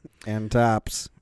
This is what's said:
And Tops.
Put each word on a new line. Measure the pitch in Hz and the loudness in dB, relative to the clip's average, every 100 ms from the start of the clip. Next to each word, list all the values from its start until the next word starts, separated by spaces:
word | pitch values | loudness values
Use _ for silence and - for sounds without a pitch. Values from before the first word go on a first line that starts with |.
| - _ - | -20 _ -8
And | 107 107 | -6 0
Tops. | 120 117 110 - - - _ | 2 4 2 -2 -8 -10 _